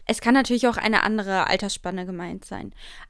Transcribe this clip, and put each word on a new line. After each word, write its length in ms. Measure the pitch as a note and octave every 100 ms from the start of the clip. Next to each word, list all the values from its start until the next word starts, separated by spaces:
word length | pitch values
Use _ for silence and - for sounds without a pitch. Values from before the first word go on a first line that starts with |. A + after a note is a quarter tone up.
| -
Es 120 | A3
kann 140 | A#3
natürlich 340 | C4+ C4 B3 B3
auch 100 | A3+
eine 260 | A3 A3
andere 420 | - G#3+ G3 F#3+ D#3+
Altersspanne 640 | G3 G3 - F3+ F#3 F3+
gemeint 360 | F3+ F3 F#3+
sein. 300 | - F#3+ G3 - - -